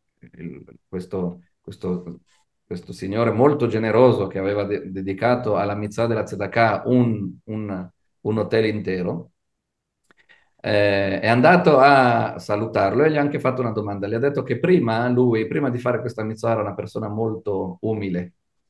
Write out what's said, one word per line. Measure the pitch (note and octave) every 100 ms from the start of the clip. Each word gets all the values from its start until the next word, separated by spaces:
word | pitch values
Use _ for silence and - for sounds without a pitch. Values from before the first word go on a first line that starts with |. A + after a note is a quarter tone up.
| _ _ -
il, | - E2+ C#2 - - -
questo, | F#2 - F#2+ F2 - _ _
questo, | - - F#2 F2+ E2+ - _ _ _ _ -
questo | F2+ -
signore | A#2 F#2+ G#2+ A#2
molto | G#2 C#3+ D3 A#2+
generoso | A2 A2 A2 B2+ G2+ F#2+
che | F#2+
aveva | G2 G2+
de-, | G2 G2 F#2+
dedicato | F#2+ F#2+ F#2+ A#2 B2 A2 F#2+
alla | G2+
mitzvah | G#2 G#2 A2+ A#2
della | A2
Tzedakah | - G2 G2 A#2+ A2+ F#2+ -
un, | B2+ A#2+ G#2+ F#2 -
un, | - G#2+ G#2+ F#2 F2+ _ _ _
un | G#2 A2
hotel | G#2+ A2+ A2
intero, | G#2+ F#2+ F#2 F2+ E3 - _ _ _ _ _ _ _ _ _ _ _ _ _
eh, | G#2+ G#2 G2+ G2 G2 F#2+
è | A2
andato | A#2+ D3+ F3+ F3 C#3
a | C#3 C#3 B2 A#2 A2 -
salutarlo | - G#2 A2 G#2 G2 A2+
e | D#3
gli | D3+
ha |
anche | C#3+ C#3+
fatto | B2+ B2
una | A#2+
domanda. | G#2+ G2+ G2+ G2+
Gli |
ha | A2+
detto | C#3+ C3
che | - B2
prima | E3+ F3+ A2+ A2+ B2
lui, | B2 B2 A2+ A2
prima | D#3+ C#3
di | B2
fare | B2 B2
questa | A#2+ -
mitzvah, | A2 A2 A#2
era | A2
una | G#2
persona | F2 F2+ - G#2
molto | G#2 A2+ - G#2 F#2+ F#2 F2+
umile, | A2 G#2+ G2 F2 F2+ _ _ _